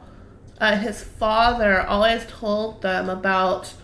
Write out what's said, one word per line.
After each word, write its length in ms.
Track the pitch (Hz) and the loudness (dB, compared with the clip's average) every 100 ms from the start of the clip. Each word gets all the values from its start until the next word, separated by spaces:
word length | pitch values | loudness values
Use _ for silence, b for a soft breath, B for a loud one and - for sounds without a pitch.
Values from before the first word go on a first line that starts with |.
| B B B B B - | B B B B B -2
uh, 180 | 220 208 | 0 2
his 240 | 220 208 | -2 -6
father 800 | - - 220 220 233 240 208 190 | -12 -4 0 4 2 4 2 2
always 420 | - 202 226 226 226 | 2 2 2 2 -4
told 540 | - 214 208 220 - | -8 -4 -2 -4 -4
them 300 | 190 185 185 | -4 -2 -2
about 640 | 185 190 185 185 - - - | -2 2 2 2 0 -6 -16